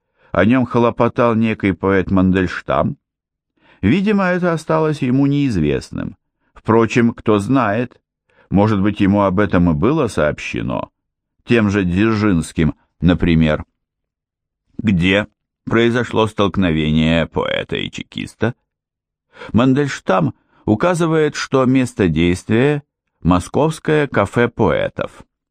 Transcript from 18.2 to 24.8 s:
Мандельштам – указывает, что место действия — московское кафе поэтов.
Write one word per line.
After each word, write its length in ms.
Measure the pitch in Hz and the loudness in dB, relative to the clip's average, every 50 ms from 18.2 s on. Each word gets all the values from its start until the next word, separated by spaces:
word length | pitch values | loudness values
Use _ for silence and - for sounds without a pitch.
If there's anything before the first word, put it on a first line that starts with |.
| 50 - - - - 117 - _ _ _ _ _ _ _ _ _ _ _ _ _ _ _ _ - - - - | -12 -10 -8 -4 -4 -4 -4 _ _ _ _ _ _ _ _ _ _ _ _ _ _ _ _ -20 -12 -4 0
Мандельштам – 800 | 107 123 135 131 143 147 135 - - - - 185 190 160 - - _ _ _ _ _ - | 2 2 2 2 2 0 -4 -6 -10 -4 -2 0 0 0 -2 -6 _ _ _ _ _ -2
указывает, 720 | - 107 107 - 175 185 160 170 160 160 160 151 151 147 | -2 0 0 0 0 0 0 0 0 0 0 0 0 -2
что 300 | - - - - 135 131 | -6 -8 -2 0 0 2
место 420 | 123 131 135 127 120 - - 101 85 | 2 2 0 0 -2 -2 0 0 0
действия — 760 | 73 78 85 87 90 - - - 110 113 131 147 147 143 - _ _ _ _ _ _ _ | 2 2 0 0 0 -2 -4 -2 0 0 2 0 0 -2 -6 _ _ _ _ _ _ _
московское 840 | - 80 90 87 - - - 120 143 160 160 - - - 151 151 147 147 | -2 0 0 0 -2 -4 -2 0 0 0 -2 -4 -4 -2 0 0 0 -2
кафе 400 | - 117 101 - - 123 120 113 | 0 -2 -2 0 0 0 0 0
поэтов. 760 | - - 110 85 65 50 | 0 0 0 0 0 0